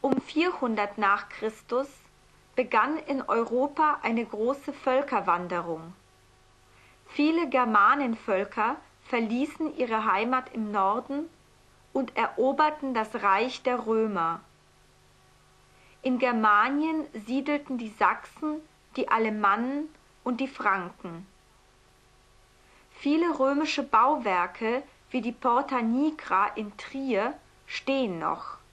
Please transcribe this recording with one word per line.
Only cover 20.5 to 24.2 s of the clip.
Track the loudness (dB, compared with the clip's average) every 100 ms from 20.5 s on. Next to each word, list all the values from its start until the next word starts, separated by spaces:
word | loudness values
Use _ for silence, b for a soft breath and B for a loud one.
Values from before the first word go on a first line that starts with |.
| -2 0 0 -4 -12 -14 -14 -16 _ _ _ _ _ _ _ _ _ _ _ _ b b b b
Viele | -6 0 2 2 2
römische | 2 2 0 -2
Bauwerke, | 2 4 4 2